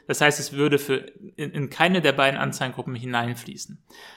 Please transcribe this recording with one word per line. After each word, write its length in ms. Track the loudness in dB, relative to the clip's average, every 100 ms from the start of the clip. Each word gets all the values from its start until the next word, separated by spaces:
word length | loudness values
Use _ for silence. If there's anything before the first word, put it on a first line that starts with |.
| -6
Das 160 | 2
heißt, 180 | 4 4
es 140 | -2
würde 240 | 0 4 4
für 180 | 2 -2 -4 -18 -16 -10
in, 140 | -8
in 180 | -6 -4
keine 320 | 2 2 4
der 120 | 2
beiden 280 | 4 2 2
Anzeigengruppen 540 | -2 -4 -6 -6 -8
hineinfließen. 920 | -8 -4 -2 -2 -6 -10 -14 -16 -18 _ -20 -20